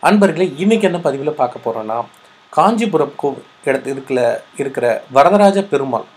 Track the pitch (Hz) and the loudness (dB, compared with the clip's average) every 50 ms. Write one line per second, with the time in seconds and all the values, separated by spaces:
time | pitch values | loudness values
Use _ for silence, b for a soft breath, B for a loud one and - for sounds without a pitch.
0 | - 160 202 208 202 190 160 156 190 175 139 143 185 208 226 208 202 185 175 170 | 4 4 4 4 4 2 2 0 -2 -2 -2 -2 0 0 0 2 0 0 -2 0
1 | 170 156 135 135 139 151 151 151 135 123 - 117 - 120 113 113 107 107 110 120 | -4 -4 -4 -2 -4 -6 -2 -2 -4 -4 -4 -6 -8 -6 -6 -6 -6 -6 -6 -6
2 | 139 - b b b b b b b _ - - 160 202 233 214 233 208 165 156 | -6 -8 b b b b b b b _ 0 2 2 2 2 0 -2 -2 0 0
3 | 147 139 - - - 143 131 123 - _ _ _ _ 143 135 131 131 131 139 135 | -2 -2 -4 -6 -6 -4 -6 -6 -14 _ _ _ _ -2 -2 -2 -2 -6 -10 -10
4 | 131 - 135 127 123 117 113 113 - _ _ - 143 135 131 - 120 120 113 - | -8 -4 -2 0 0 0 -2 -2 -8 _ _ -8 -8 -6 -4 -2 -2 0 -2 -2
5 | - - 127 135 151 175 196 208 208 196 196 196 196 202 - 139 135 131 123 110 | -6 0 2 4 4 6 6 6 4 4 4 2 -2 -2 -2 -2 -2 -2 -4 -6
6 | - - _ | -6 -8 _